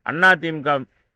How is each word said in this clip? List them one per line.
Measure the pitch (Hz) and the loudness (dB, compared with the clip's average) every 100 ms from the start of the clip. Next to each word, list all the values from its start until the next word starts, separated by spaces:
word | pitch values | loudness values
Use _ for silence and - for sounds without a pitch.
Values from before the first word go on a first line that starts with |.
அதிமுக | - 151 185 175 165 160 143 143 131 _ _ | -8 2 2 2 -2 -6 -2 -2 -4 _ _